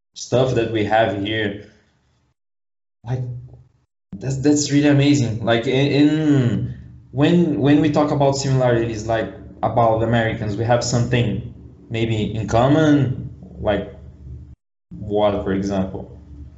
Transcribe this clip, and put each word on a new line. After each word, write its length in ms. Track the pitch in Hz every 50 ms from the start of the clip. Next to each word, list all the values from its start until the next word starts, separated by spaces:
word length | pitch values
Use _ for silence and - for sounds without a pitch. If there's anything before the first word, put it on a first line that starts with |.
| _ _ _
stuff 400 | - - - - 123 135 - 117
that 180 | 117 113 110 113
we 120 | 107 101
have 360 | 101 110 113 113 92 101 101
here. 500 | 98 107 110 110 107 98 - - - - _ _ _ _ _ _ _ _ _ _ _ _ _ _ _ _ _ _ _ _ _ _ _ _ _ _ -
Like, 180 | 117 127 123 127 123 - - - - - - _ _ _ _ _ _ _ _ _ _ -
that's, 260 | - - 135 135 131
that's 320 | 127 147 147 147 - -
really 180 | 143 143 147 147
amazing. 560 | 143 139 139 143 135 120 113 107 104 - -
Like, 220 | 113 117 117 -
in, 260 | 135 120 135 143 139 131
in, 840 | 143 147 151 156 156 156 147 139 131 120 113 98 92 - - - - - - - - - -
when, 480 | - 131 147 165 175 175 170 156 135 101
when 200 | 127 143 147 156
we 100 | 160 151
talk 220 | 147 156 147 147 147
about 240 | 139 143 139 135
similarities, 680 | - - 135 131 131 127 123 120 113 117 117 110 107 107
like, 280 | 113 113 113 104 - - - - - - - -
about 400 | 107 110 120 117 113 110 110 113
Americans, 540 | 113 120 117 113 110 107 - 110 104 101
we 80 | 107 113
have 200 | 117 123 120 -
something 680 | - 131 120 117 - 123 120 - 104 95 92 - - - - - - - - - -
maybe 440 | 117 113 113 113 110 104 104 - 110
in 120 | 110 104
common, 800 | 98 113 117 123 135 151 160 160 151 147 139 127 117 - - - - - - - - - -
like, 360 | 104 107 101 101 - - - - - - - - - - - - - - - - _ _ _ _ _ _
what, 520 | - - 110 104 101 104 107 101 98 92 -
for 100 | 98 95
example? 680 | 95 98 - 101 95 95 - - - - - - - - - - - - - -